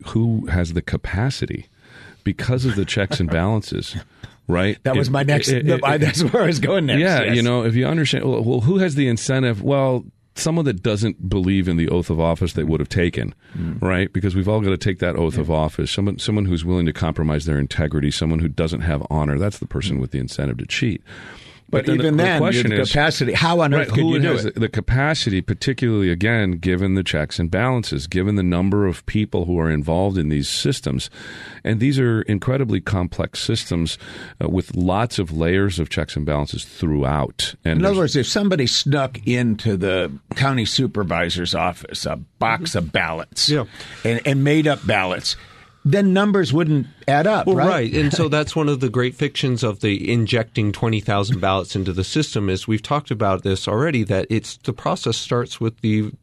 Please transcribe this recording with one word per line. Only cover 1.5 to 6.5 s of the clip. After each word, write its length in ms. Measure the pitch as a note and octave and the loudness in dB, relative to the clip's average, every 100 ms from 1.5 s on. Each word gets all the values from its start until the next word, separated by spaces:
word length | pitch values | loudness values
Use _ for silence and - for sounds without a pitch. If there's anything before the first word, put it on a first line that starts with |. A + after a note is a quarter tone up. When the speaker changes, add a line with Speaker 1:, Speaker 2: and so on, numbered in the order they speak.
| - - _ - - - - | -6 -10 _ -20 -20 -20 -8
Speaker 1:
because 400 | G2+ - - B2 | -4 -4 -2 0
of 120 | B2+ G2+ | 0 0
the 100 | F#2 | 0
checks 340 | - G2 - | 0 0 0
and 80 | E2+ | 0
balances, 640 | E2 F#2 A2 - F2+ - - - _ | 2 2 0 -2 -6 -6 -10 -14 _
Speaker 2:
<laughs> 260 | - - - | -20 -12 -2
Speaker 1:
right? 300 | F2 G2 G2+ | 0 0 0
Speaker 2:
That 120 | C3+ C3 | 0 2
was 120 | C#3 | 2
Speaker 1:
It, 20 | |
Speaker 2:
my 120 | C#3 | 2
next, 260 | C#3 D3 - | 2 2 2
Speaker 1:
it, 200 | B2+ D3+ | 2 2
it, 120 | C3 | 2
Speaker 2:
the, 40 | C3+ | 2
I, 100 | D3 | 2
Speaker 1:
it, 20 | |
Speaker 2:
that's 240 | D3+ D#3 | 2 2
where 220 | E3 A#3+ | 2 2
I 20 | |
was 140 | E3+ | 2